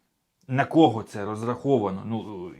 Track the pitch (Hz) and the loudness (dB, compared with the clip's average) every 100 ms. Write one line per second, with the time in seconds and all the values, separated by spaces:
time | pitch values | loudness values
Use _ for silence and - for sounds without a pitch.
0 | _ _ _ _ - 131 131 156 156 113 | _ _ _ _ -4 -2 2 6 6 4
1 | 101 107 101 107 117 120 143 135 101 95 | -6 -8 -6 -4 -4 -2 2 2 2 -4
2 | 101 110 104 101 87 | -4 -6 -6 -10 -12